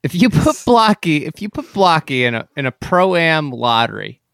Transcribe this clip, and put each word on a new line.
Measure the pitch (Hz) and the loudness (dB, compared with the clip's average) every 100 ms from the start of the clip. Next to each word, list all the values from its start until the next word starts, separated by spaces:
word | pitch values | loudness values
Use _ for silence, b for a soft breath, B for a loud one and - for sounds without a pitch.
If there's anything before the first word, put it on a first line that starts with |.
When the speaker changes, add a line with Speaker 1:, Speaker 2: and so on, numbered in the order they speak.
Speaker 1:
If | - 175 | -4 2
you | 240 | 2
put | - 311 | 4 2
Speaker 2:
Yes. | 311 | 0
Speaker 1:
Blocky, | - 240 220 208 175 151 147 | 2 2 4 0 0 -2 -4
if | - | -10
you | 208 | -12
put | - - | -10 -10
Blocky | 202 190 160 - 131 | 0 2 2 0 -2
in | 123 117 | 0 -2
a, | - - | -8 -6
in | 135 | -6
a | |
Pro-Am | - - 180 190 180 165 156 147 | -6 -2 0 2 2 2 0 -2
lottery | 123 120 117 117 104 101 123 _ | -4 0 2 0 -4 -12 -16 _